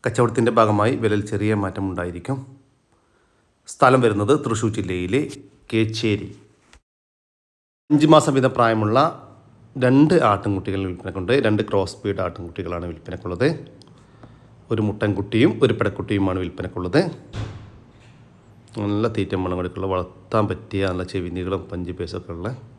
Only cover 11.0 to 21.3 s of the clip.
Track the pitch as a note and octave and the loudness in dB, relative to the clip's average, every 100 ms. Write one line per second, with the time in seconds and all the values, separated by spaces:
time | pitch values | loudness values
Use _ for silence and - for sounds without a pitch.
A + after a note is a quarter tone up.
11 | F#2+ F#2+ F2+ C3 A2+ G#2+ A2 G2+ F#2 - | -8 -6 0 2 2 0 0 0 -2 -4
12 | G#2 F#2 F2+ - E2+ E2 F2 F2 F2 D#2+ | -6 -4 -6 -6 -12 -10 -8 -6 -8 -12
13 | - F2+ F2+ F2+ C#3 D#3+ - - - - | -12 -10 -8 -2 0 -2 -10 -20 -20 -20
14 | - - - - - - - A2+ G#2+ G2+ | -20 -20 -20 -20 -20 -20 -6 -2 -2 -2
15 | G#2 F#2+ G2+ A2+ C3+ - - - G2+ - | -2 -2 -2 2 2 4 0 2 -2 -4
16 | - G2+ G2 F#2 F2 - F2 - F2+ A2 | -4 -2 0 -2 -6 -8 -10 -6 -2 0
17 | F3+ - - - - - - - - - | -2 -8 -14 -12 -12 -14 -18 -20 -20 -20
18 | - - - - - - _ - G#2 G#2 | -20 -20 -20 -20 -20 -20 _ -8 -2 0
19 | A2+ A2 F#2 F#2+ F#2 F2+ F2+ F#2 F#2+ F#2 | 0 -2 -2 -2 -2 -4 -4 -6 -4 -2
20 | F2 - - A2 G#2+ - - G2 F#2+ F2+ | -4 -12 -4 -2 0 -4 -6 -4 -2 -2
21 | F2+ F#2+ F2+ | -4 -6 -6